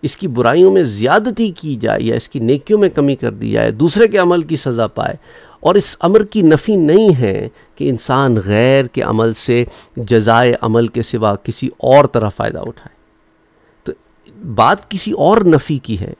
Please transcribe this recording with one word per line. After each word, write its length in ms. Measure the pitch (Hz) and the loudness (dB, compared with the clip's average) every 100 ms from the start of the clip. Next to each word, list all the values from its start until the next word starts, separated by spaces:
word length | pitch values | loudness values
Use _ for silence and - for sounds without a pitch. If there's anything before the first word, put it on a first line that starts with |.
इसकी 240 | 151 - 185 | -8 -6 -8
बुराइयों 440 | 120 120 151 185 | -2 0 4 4
में 120 | 190 | 4
ज़्यादती 640 | 139 101 117 185 220 208 220 | 0 -2 0 0 0 -4 -4
की 240 | 165 156 127 | -4 -10 -6
जाए 240 | 110 104 | -2 -2
या 140 | 113 117 | -2 -4
इसकी 240 | - 135 | -6 -6
नेकियों 380 | 113 139 - 214 | -2 -2 0 0
में 100 | 196 | 2
कमी 260 | - 143 135 | 0 -2 -2
कर 160 | 117 | -6
दी 200 | 101 110 | -6 -4
जाए, 200 | 110 110 | 0 0
दूसरे 360 | 110 160 208 226 | 0 -2 2 2
के 100 | 208 | 2
अमल 240 | 175 175 | 2 0
की 140 | 160 160 | -2 -6
सज़ा 300 | - 117 110 | -4 -4 -4
पाए। 300 | - - - _ - - - | -4 -6 -8 _ -20 -20 -4
और 140 | 151 196 | 0 0
इस 180 | - - | -2 -4
अमर 220 | 170 208 | -2 -2
की 180 | 208 214 | -2 0
नफ़ी 320 | 165 156 - 208 | 2 2 2 0
नहीं 360 | 151 180 220 | 4 4 4
है 380 | 143 113 98 104 _ _ _ | 2 0 -2 -8 _ _ _
कि 100 | 147 | -4
इंसान 460 | 120 - 131 135 110 | -4 -2 0 2 0
गैर 500 | 95 104 123 135 123 | 0 2 2 2 0
के 140 | - | -4
अमल 300 | - 110 113 | -4 0 0
से 320 | 110 - 120 120 - - - | -2 -2 -2 -2 -8 -18 -14
जज़ाए 520 | 113 117 107 113 123 | 0 2 4 4 4
अमल 340 | 120 113 113 117 | 2 0 0 0
के 160 | - | -4
सिवा 300 | 113 120 107 101 - | -6 -2 -2 -2 -6
किसी 260 | 117 127 - | -8 -10 -4
और 220 | 123 135 135 | 4 4 4
तरह 240 | 123 107 | 0 -4
फ़ायदा 320 | - 110 - | -4 -6 -6
उठाए। 300 | - 120 - _ _ _ _ _ _ _ _ _ - | -12 -16 -20 _ _ _ _ _ _ _ _ _ -14
तो 80 | - _ _ _ - 190 107 | -14 _ _ _ -20 -14 0
बात 300 | 117 202 - | 0 0 -4
किसी 260 | 196 - | -10 -6
और 320 | - 147 220 185 | -2 2 4 4
नफ़ी 300 | 156 - 143 | 2 0 -8
की 160 | - 101 | -6 -8
है 180 | 104 - | -8 -12